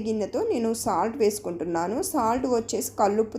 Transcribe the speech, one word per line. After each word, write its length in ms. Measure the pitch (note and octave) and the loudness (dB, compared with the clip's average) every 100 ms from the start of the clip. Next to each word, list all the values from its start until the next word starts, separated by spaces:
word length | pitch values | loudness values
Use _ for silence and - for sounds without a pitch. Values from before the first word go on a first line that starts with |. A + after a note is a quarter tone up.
| A3 | 2
గిన్నెతో 340 | A3 G3 B3 A4+ | -2 -2 -2 0
నేను 180 | D#4 A3+ A3+ | 0 0 0
సాల్ట్ 340 | A#3+ F3 G#3 B3+ | 0 0 0 2
వేసుకుంటున్నాను. 720 | G#3 G#3 - F3 E3+ E3 F3 A#3 F#4+ | 2 2 -4 -6 -2 -2 0 -2 -2
సాల్ట్ 360 | D4+ A3 B3 C4 A#3 | 0 2 2 2 0
వచ్చేసి 340 | A3+ A3 B3 - | 0 -4 -4 2
కల్లుప్పు 400 | G#3 G#3 A3 | 2 4 0